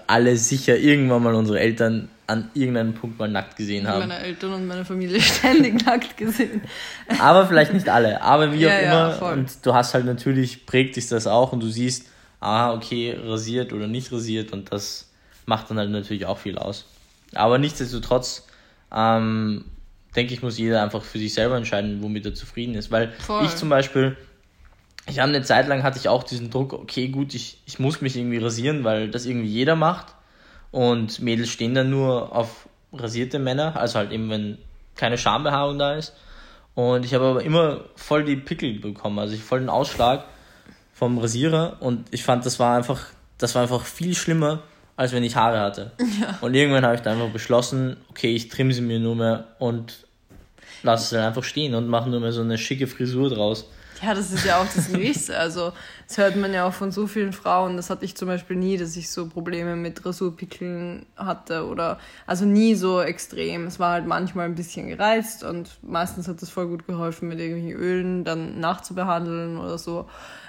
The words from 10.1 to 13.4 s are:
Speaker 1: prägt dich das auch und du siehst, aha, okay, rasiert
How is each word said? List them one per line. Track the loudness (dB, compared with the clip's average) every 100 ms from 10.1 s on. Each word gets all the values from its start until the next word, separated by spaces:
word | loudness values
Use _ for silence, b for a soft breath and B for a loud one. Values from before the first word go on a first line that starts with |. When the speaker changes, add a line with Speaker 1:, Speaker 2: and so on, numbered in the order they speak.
| 0 0 2 0 -4 0
Speaker 1:
prägt | 2 2 0
dich | -2
das | 0 4
auch | 4 4
und | 2
du | -2
siehst, | -2 -2 -2 -8 b b b
aha, | 0 2 2
okay, | 0 -4 -4 -4 -6
rasiert | -4 -4